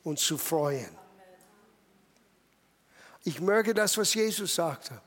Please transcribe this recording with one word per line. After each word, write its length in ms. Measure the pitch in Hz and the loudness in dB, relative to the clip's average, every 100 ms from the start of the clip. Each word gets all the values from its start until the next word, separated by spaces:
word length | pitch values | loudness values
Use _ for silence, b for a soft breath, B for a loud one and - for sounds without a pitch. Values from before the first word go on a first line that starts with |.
uns 180 | - 147 | -6 -2
zu 160 | - 151 | -2 -2
freuen. 600 | - 160 147 139 110 - - - - - - - _ _ _ _ _ _ _ _ _ _ _ _ _ B B B | -2 0 0 -2 -8 -16 -20 -20 -20 -20 -20 -20 _ _ _ _ _ _ _ _ _ _ _ _ _ B B B
Ich 160 | - 135 | -8 -2
merke 340 | 180 214 214 | 2 4 4
das, 240 | 214 208 - | 2 2 2
was 160 | 202 | 2
Jesus 420 | 220 220 196 196 - | 2 0 0 -2 0
sagte. 460 | 165 131 - 120 | -2 -4 -12 -16